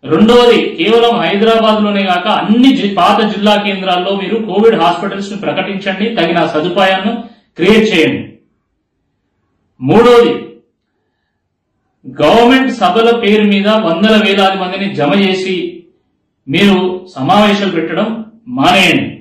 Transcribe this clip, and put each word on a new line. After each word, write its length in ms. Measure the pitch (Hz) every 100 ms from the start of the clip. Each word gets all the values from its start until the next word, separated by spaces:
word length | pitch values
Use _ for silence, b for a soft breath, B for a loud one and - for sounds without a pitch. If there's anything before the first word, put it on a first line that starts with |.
| -
రెండవది 460 | 160 214 240 240 220 - -
కేవలం 360 | 190 233 233 226 220
హైదరాబాద్ 520 | 202 220 226 220 214
లోనే 180 | 208 202 196
కాక 160 | 175 214 190
అన్ని 320 | - 226 269 190
జి-, 100 | 202 190
పాత 220 | 185 208 214
జిల్లా 200 | 202 208 208 202
కేంద్రాల్లో 460 | 196 190 180 185 196
మీరు 160 | 180 220 214
కోవిడ్ 320 | 190 226 180
హాస్పిటల్స్ 480 | 170 175 202 196 196
ను 60 | 208 151
ప్రకటించండి, 640 | 147 208 196 196 190 220 226
తగిన 220 | 170 175 156 156
సదుపాయాలను 580 | 170 196 190 190 202 - B B B -
క్రియేట్ 280 | 180 214 214
చేయండి. 320 | 180 139 - - - _ _ _ _ _ _ _ _ _ _ _ _ _ _
మూడవది 520 | 131 202 240 240 - - - - _ _ _ _ _ _ _ _ _ _ _ _ _ _ 135 127
గవర్నమెంట్ 500 | 151 233 240 262 262 -
సభల 280 | 180 220 226 226
పేరు 220 | 202 214 208
మీద 160 | 202 202 220 190
వందల 280 | 165 214 220
వేలాది 320 | 202 196 196 190
మందిని 260 | 185 190 196 139
జమ 140 | 147 196
చేసి 300 | 196 185 185 185 - - _ _ _ _ _ _ -
మీరు 240 | 160 202 190 185 - - -
సమావేశాలు 560 | 131 202 208 202 196 165
పెట్టడం 320 | 156 165 226 226 - - - 127
మానేయండి. 480 | 156 185 180 139 - -